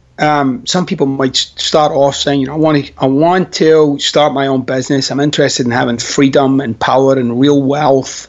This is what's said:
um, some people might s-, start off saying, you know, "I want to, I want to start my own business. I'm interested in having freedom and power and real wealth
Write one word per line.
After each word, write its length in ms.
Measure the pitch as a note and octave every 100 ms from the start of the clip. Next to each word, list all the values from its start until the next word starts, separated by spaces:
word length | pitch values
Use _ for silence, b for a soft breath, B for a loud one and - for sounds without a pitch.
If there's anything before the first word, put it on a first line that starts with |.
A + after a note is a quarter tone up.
| _ -
um, 460 | D3+ D3 C3+ B2 -
some 200 | F3+ F3
people 200 | E3+ C#3
might 300 | C3+ C3+ -
s-, 180 | - -
start 340 | - D#3+ D3+
off 240 | D#3 C#3 -
saying, 240 | D3 C#3
you 60 | C3
know, 60 |
"I 40 | D3+
want 280 | D#3 D3 C3+
to, 80 | -
I 80 | C3+
want 480 | C3+ E3 F#3 F3 -
to 440 | D#3+ D#3+ D3+ C#3+
start 340 | - D#3 D3
my 140 | C3+ C3+
own 160 | C3
business. 480 | B2+ C3 B2+ C#3 -
I'm 80 | C#3
interested 460 | D3 D3+ C#3 - A#2+
in 60 |
having 260 | A#2+ B2+ A#2
freedom 640 | - - C#3 C#3+ C3+ C3+
and 200 | C3 A2
power 340 | - B2+ C3+
and 260 | C3+ A#2+ A#2+
real 220 | C#3+ C#3+
wealth 680 | C3+ D3 D3 C3+ C3 -